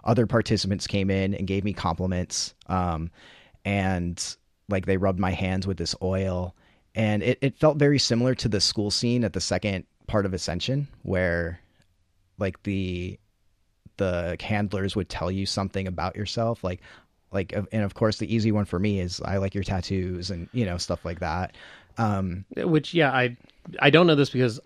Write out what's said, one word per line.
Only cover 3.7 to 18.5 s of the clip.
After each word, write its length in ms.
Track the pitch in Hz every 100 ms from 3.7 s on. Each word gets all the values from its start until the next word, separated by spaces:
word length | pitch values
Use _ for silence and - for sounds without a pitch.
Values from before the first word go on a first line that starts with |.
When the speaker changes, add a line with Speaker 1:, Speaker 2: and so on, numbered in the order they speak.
| 101 95 92 87 87 - - _ _ -
Speaker 1:
like, 160 | 98 92
they 120 | 95
rubbed 220 | 95 92
my 120 | 92
hands 360 | 90 95 95 95
with 100 | 92
this 180 | 85 -
oil, 540 | 92 95 95 90 90 - _ _ _ -
and 260 | 110 107
it, 160 | 98 -
it 140 | 139 -
felt 220 | 151 147
very 220 | 147 143
similar 340 | - 117 127 123
to 140 | 113
the 100 | 101
school 300 | - - 104
scene 320 | - 120 123
at 100 | 110
the 80 | 92
second 440 | - 90 104 95 - _ -
part 180 | 107 98
of 80 |
Ascension, 540 | 92 - 87 - 139 143 -
where, 560 | 92 92 90 85 85 87 _ _ _ _ _ _ _ -
like, 240 | 98 -
the, 560 | 101 98 92 90 90 95 _ _ _ _ _ _ - -
the 380 | 98 87 87 85
handlers 560 | - 107 104 101 95 101
would 140 | 87
tell 200 | - 85
you 160 | 95 98
something 420 | - 95 98 95
about 280 | 87 90 98
yourself, 480 | 104 - 113 117
like, 180 | 92 92 - - _ _ _
like, 200 | 98 92
of, 160 | - 98
and 120 | 113
of 100 | 101
course, 240 | - 110 -
the 160 | 90
easy 180 | 113 110